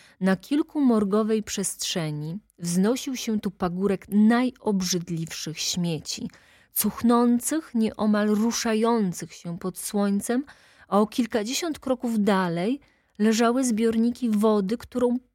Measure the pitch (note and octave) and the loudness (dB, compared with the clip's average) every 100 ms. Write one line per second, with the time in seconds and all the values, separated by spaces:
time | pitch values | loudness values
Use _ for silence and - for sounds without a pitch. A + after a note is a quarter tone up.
0 | - - F#3+ F#3+ - D4 E4 D4+ C4+ A3 | -20 -2 0 0 0 -2 -2 0 2 4
1 | G#3 G#3 G#3+ A3 G#3+ - F#3 - - F#3+ | 2 0 0 -2 -2 -6 -6 -6 -6 -4
2 | D#3 D3+ D3+ F#3+ - _ E3+ F3 G3+ C4 | -4 -4 -8 -10 -14 _ -2 0 2 0
3 | - B3+ - G#3+ G#3 - F3+ F3 G3+ F#3+ | -4 -6 -4 -4 -4 -4 -4 -2 -2 -2
4 | - G#3 G#3+ A#3+ B3+ - - G3 F#3 F3+ | 0 4 6 6 2 -2 -2 0 0 -4
5 | E3+ E3 E3 - - D3+ - - F3 D#3 | -4 -6 -6 -8 -10 -6 -6 -2 -2 -4
6 | - - - - _ _ _ - G#3+ - | -6 -10 -10 -14 _ _ _ -4 -4 0
7 | A#3 A#3+ A#3+ A#3+ - D#4 - A#3 A3 - | 2 4 4 2 0 -4 -4 -2 -2 0
8 | G#3+ G#3 G#3+ G#3 A3+ A3 A#3+ A3 A3+ A#3 | 0 2 2 2 0 0 -2 0 2 2
9 | G3 E3 E3 - F3 E3+ F#3 F3+ - G#3 | 0 -4 -10 -12 -12 -8 -8 -8 -6 -2
10 | G3+ G3+ - A#3+ D4 - _ _ - G3 | 0 0 -2 -4 -4 -12 _ _ -2 2
11 | G#3+ - A3+ A#3 G#3 C4+ F4 C#4+ - B3+ | 2 0 -2 -2 -2 -4 -4 -4 -4 -4
12 | A#3+ A3+ G3+ F#3+ F#3 E3+ F#3+ C#4 _ _ | -2 0 2 2 2 0 -2 -4 _ _
13 | _ - G#3+ A3 A#3 A#3+ C4 G#3+ A3+ A3+ | _ 0 2 4 2 2 0 2 2 2
14 | A#3 A#3+ A#3+ G#3+ A3 G#3+ F#3+ A#3 - B3+ | 0 0 0 2 4 2 2 -4 -6 -2
15 | B3 B3 - | 0 0 -6